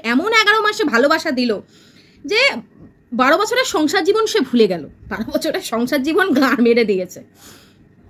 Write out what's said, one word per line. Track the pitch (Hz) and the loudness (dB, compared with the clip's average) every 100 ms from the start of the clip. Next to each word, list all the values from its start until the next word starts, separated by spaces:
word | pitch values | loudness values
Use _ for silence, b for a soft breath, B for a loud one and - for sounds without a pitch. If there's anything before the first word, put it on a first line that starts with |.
এমন | 226 240 392 | -2 -2 2
এগারো | 453 403 427 | 2 2 2
মাসে | 415 415 | 2 0
ভালোবাসা | 311 226 277 320 320 | 0 2 2 2 -2
দিল | 254 247 196 - b b b b b | -2 -2 -4 -8 b b b b b
যে | 285 427 539 - - - - _ _ | -4 0 0 -2 -10 -20 -20 _ _
বারো | 240 254 339 | 0 2 2
বছরের | 415 480 | 2 -2
সংসার | 508 349 302 381 | -2 0 0 0
জীবন | 349 427 427 | 0 0 0
সে | 427 | -2
ভুলে | 262 240 208 | 0 2 2
গেল। | 175 135 - - | 0 -10 -18 -10
বারো | 202 220 | -10 -6
বছরের | 302 320 349 | -4 -4 -6
সংসার | - 226 240 294 | -4 -4 -2 -2
জীবন | 269 320 381 | 0 0 2
গাঁড় | 269 269 - | 2 2 2
মেরে | 233 233 | 2 4
দিয়েছে। | 214 190 180 - - _ B B B B _ _ - | 2 0 -4 -12 -20 _ B B B B _ _ -20